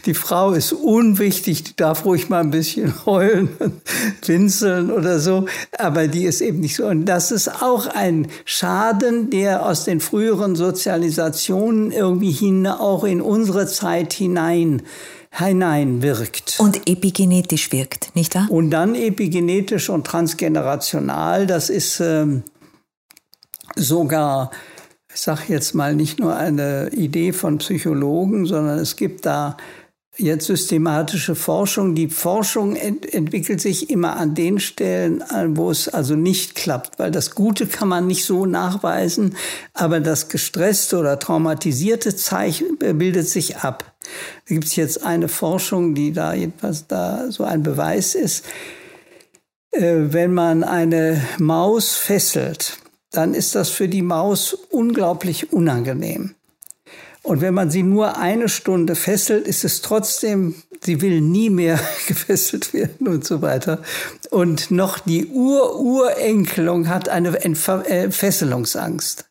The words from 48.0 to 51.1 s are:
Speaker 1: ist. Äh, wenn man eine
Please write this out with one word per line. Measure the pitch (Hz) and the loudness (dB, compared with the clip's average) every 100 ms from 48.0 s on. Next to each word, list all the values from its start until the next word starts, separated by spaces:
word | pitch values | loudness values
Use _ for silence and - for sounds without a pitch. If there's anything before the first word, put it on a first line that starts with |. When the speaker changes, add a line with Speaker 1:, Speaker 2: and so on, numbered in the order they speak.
| 190 | 0
Speaker 1:
ist. | 381 208 - - - - - - - _ - _ _ _ _ _ | -2 -2 -4 -8 -16 -16 -18 -20 -20 _ -20 _ _ _ _ _
Äh, | 302 170 165 151 | 0 2 2 2
wenn | 165 175 | 2 2
man | 180 170 160 | 2 2 2
eine | - 175 165 165 160 | 2 0 2 2 2